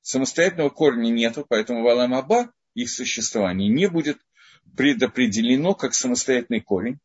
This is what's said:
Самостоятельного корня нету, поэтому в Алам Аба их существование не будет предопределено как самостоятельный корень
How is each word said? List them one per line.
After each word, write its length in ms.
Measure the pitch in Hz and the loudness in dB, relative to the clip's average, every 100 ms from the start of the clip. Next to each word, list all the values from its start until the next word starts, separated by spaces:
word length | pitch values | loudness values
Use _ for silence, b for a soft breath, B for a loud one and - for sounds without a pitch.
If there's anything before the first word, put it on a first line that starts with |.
Самостоятельного 680 | - 131 131 - 180 175 143 | -4 -4 -2 0 0 2 -2
корня 400 | - 151 120 117 | 2 2 2 0
нету, 340 | 117 117 117 143 | 0 0 -4 -2
поэтому 340 | 110 107 117 | -2 -2 0
в 60 | 117 | 2
Алам 260 | 120 123 | 2 2
Аба 380 | 131 135 233 240 _ _ | -2 0 0 0 _ _
их 160 | 113 123 | -8 -8
существование 760 | - 123 - 110 113 95 92 101 | -6 -6 -6 -4 -2 -2 0 0
не 200 | 127 196 | 2 2
будет 300 | 170 147 147 _ b b b _ - | 0 -4 -6 _ b b b _ 0
предопределено 1000 | 139 120 123 - 120 104 117 131 170 | 0 2 0 2 0 2 2 2 2
как 200 | 196 127 | -2 -2
самостоятельный 680 | - 127 123 - 127 123 113 | -2 -2 -2 0 -2 0 -6
корень 380 | - 95 107 143 | -2 -2 -2 -8